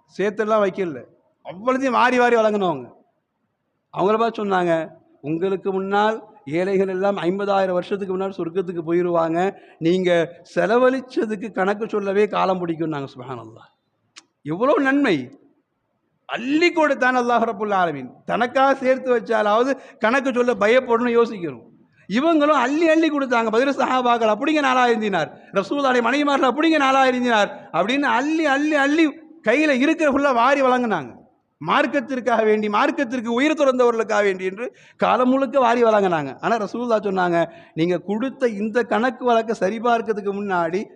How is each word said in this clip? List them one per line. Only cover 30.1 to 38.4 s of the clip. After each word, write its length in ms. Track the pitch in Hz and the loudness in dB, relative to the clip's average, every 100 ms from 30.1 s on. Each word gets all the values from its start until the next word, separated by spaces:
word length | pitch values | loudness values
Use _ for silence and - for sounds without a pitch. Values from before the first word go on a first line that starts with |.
ஃபுல்லா 220 | 269 285 | 2 2
வாரி 280 | 240 247 285 | 2 2 4
வழங்குனாங்க. 580 | 262 247 240 175 120 - - _ _ - 156 | 2 2 0 -4 -6 -16 -20 _ _ -12 -2
மார்க்கத்திற்காக 800 | 240 285 285 226 254 233 220 | 0 0 -2 -4 -4 -2 2
வேண்டி, 240 | 220 214 214 | 2 2 0
மார்க்கத்திற்கு 580 | 208 285 302 247 262 226 | 0 0 0 -4 -4 -2
உயிர் 260 | 233 302 | 0 0
துறந்தவர்களுக்காக 720 | 302 269 254 240 226 214 208 | 2 2 4 2 2 0 0
வேண்டி 220 | 202 185 | 0 0
என்று 320 | 185 190 247 - - - | -6 -6 -12 -12 -16 -2
காலம் 320 | 185 214 254 | 0 2 2
முழுக்க 320 | 269 269 277 | 2 2 2
வாரி 240 | 233 240 | 2 4
வழங்கினாங்க. 520 | 226 214 190 160 139 113 | 4 4 2 0 -4 -6
ஆனா, 160 | 175 226 | -4 -2
ரசூலுல்லாஹ் 480 | 196 233 240 214 | -4 -6 -2 -2
சொன்னாங்க, 460 | 202 185 180 170 160 - - | 0 0 0 0 -2 -6 -12
"நீங்க 240 | 160 170 175 | -4 -2 -2
கொடுத்த 500 | - 214 262 269 | -2 -4 -4 -2